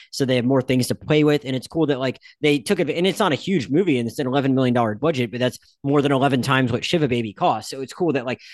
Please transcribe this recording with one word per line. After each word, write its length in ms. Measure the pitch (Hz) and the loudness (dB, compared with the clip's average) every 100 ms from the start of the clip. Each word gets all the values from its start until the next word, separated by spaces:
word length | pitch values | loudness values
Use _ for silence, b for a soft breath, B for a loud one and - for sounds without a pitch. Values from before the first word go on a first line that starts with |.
| B | B
so 140 | - | -4
they 140 | 131 127 | 0 2
have 80 | |
more 160 | 120 135 | 2 2
things 260 | 123 127 120 | 2 0 0
to 80 | |
play 300 | - - 151 | -2 2 4
with. 180 | 151 147 | 4 2
And 140 | 139 131 | -2 -8
it's 100 | - | -4
cool 180 | 165 147 | -2 0
that, 120 | 127 | 0
like, 200 | 131 - B B | -4 -6 B B
they 180 | 151 147 | 2 2
took 220 | - 190 | 0 -2
it, 100 | 151 | 0
and 160 | 147 | 0
it's 140 | 185 170 | 0 0
not 140 | 196 | 0
a 20 | |
huge 340 | 131 - 190 110 | 0 0 -2 0
movie, 300 | 143 190 127 | 0 2 0
and 80 | 117 | -2
it's 100 | - | -4
an 100 | 127 | -2
eleven 280 | 139 135 | 0 2
million 180 | 131 127 | 2 2
dollar 220 | 123 113 | 2 0
budget, 340 | 104 160 127 120 | -2 -2 -2 -4
but 120 | 120 | -2
that's 180 | 123 - b b | -2 -4 b b
more 180 | 139 147 | 0 2
than 120 | 139 | 2
eleven 280 | 135 139 131 | 2 2 0
times 300 | 127 131 123 | 2 2 0
what 140 | 117 | -2
Shiva 240 | - 175 143 | -2 0 0
Baby 240 | 120 110 | -2 -4
cost. 360 | - 175 113 - | -2 0 -2 -6
So 120 | 135 | -12
it's 120 | 131 | -10
cool 200 | - 175 | -2 0
that, 120 | 139 | 0
like, 140 | 123 113 B | -2 -8 B